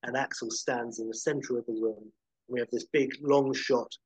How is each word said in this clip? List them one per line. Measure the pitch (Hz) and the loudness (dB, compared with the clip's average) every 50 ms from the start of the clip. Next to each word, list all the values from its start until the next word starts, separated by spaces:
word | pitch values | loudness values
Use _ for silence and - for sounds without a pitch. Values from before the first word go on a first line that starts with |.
| - | -8
And | - 120 | -2 0
Axel | 131 135 - - - 123 113 | 0 0 0 -2 -6 -6 -6
stands | 113 - - - 131 120 117 117 113 113 | -6 -4 -2 -2 -2 0 -2 -4 -6 -6
in | 113 113 | -6 -6
the | 113 | -6
center | - - 160 147 143 135 - 127 120 | -2 -2 0 0 0 -2 -2 -2 -2
of | 117 | -2
the | - 113 | -2 -2
room. | 110 110 110 107 104 107 107 _ _ _ _ _ _ _ _ | 0 0 0 -2 -2 -10 -20 _ _ _ _ _ _ _ _
We | 123 123 | -2 -2
have | 117 113 | -2 -2
this | - 113 104 | -2 -4 -4
big | - - 151 139 131 - - | 0 2 2 2 2 0 -4
long | 147 143 143 143 139 135 135 | 2 6 6 6 6 4 2
shot | 127 - - 135 120 113 - - - _ | 0 2 2 2 2 2 -2 -10 -20 _